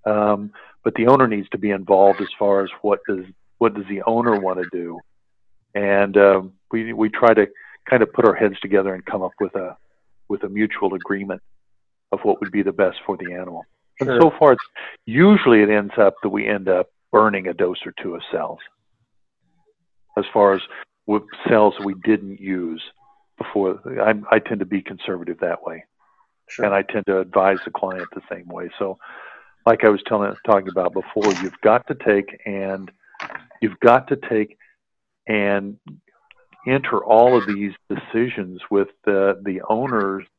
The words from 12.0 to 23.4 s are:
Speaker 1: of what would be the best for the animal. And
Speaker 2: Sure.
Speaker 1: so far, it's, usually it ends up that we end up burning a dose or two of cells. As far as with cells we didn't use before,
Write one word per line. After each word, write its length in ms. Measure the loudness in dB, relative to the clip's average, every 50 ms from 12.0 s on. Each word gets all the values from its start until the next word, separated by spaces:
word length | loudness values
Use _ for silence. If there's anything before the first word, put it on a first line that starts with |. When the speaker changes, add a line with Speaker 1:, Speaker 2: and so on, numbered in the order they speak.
| _ _
Speaker 1:
of 80 | -8 -2 0
what 160 | 0 0 0
would 100 | -4 -4
be 120 | -4 -2
the 100 | -2 -2
best 260 | 0 0 0 0 -2 -6 -10
for 100 | -10 -10
the 160 | -8 -10 -12
animal. 320 | -12 -12 -12 -14 -14 -18 -18 _ _ _ _ _ _ -6
And 80 | -4 0
Speaker 2:
Sure. 120 | 6 6
Speaker 1:
so 120 | 6 6 6
far, 160 | 6 6 6 6
it's, 100 | 4 0 -16 _ -16 -16 -16 -18 _ _
usually 560 | -4 2 6 6 8 6 6 6 6 6 6
it 80 | 6 6
ends 220 | 4 0 0 -2 2
up 180 | 2 2 2 2 0 -6
that 60 | -4
we 180 | -4 -2 -2 -2
end 200 | -4 -4 -2 0
up 200 | 0 0 -2 _ _ _ _ _
burning 340 | 2 4 4 4 0 -2 -6
a 80 | -8 -4
dose 320 | -2 -2 -2 -2 -8 -12
or 80 | -14 -14 -12
two 140 | -12 -10 -12
of 60 | -12 -12 -8
cells. 260 | -8 -8 -8 -8 -10 -14 -18 -20 _ _ _ _ _ _ _ _ _ _ _ _ _ _ _ _ _ _ _ _ _ _ _ _ _ _ _ _ _ -6
As 60 | -6 -2
far 220 | 2 4 4 4 4
as 60 | 0 -4 -12 -18 -20 -20 _ _ _ _
with 160 | -4 -4 -4 -4 _ -20 -8 -2 2
cells 260 | 4 4 4 4 2 -2 -8
we 100 | -8 -8 -4
didn't 380 | 0 0 0 0 -2 -12 -16 -12
use 420 | -8 -6 -6 -4 -6 -8 -8 -10 -14 -18 _ _ _ _ _ _ _ _ _
before, 420 | _